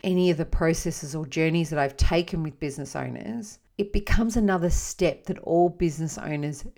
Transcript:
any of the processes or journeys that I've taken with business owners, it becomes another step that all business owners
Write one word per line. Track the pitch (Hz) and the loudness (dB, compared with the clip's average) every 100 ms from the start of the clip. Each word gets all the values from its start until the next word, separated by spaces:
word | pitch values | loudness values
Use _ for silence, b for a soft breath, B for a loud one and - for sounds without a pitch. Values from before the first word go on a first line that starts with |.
any | 190 180 180 | 0 4 4
of | 160 | 2
the | 156 | 0
processes | - 165 165 160 - 147 | 2 2 2 -2 -6 -8
or | 156 151 | -8 -4
journeys | 160 160 170 160 | 0 2 2 0
that | 151 | 0
I've | 139 - | 0 4
taken | - 170 175 170 | 4 4 0 -2
with | 156 - | -4 -6
business | 147 139 135 139 | -8 -6 -8 -6
owners, | 131 120 - 233 214 - _ - | -6 -8 -8 -8 -10 -16 _ -6
it | 202 | -2
becomes | 196 - - 233 226 | -2 2 2 4 2
another | 208 185 170 | 2 2 2
step | - - - 180 - | 0 0 0 0 0
that | - - | -6 -8
all | - 170 175 | 0 2 2
business | 170 175 147 160 - | 2 -2 -2 -6 -6
owners | - 151 147 143 - | -6 -4 -6 -8 -12